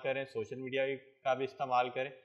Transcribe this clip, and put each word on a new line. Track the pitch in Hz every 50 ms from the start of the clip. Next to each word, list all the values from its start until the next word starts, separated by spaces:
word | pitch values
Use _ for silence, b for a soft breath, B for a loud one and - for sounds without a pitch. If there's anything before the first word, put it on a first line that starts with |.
| -
करें, | 139 131 135 135
social | 131 - 113 107 - - 139 131
media | 127 131 135 135 139 139 131 - - - _ -
का | 135 131
भी | 127 135
इस्तेमाल | 127 - - 143 131 123 123 127 123 120
करें, | 131 131 143 - - -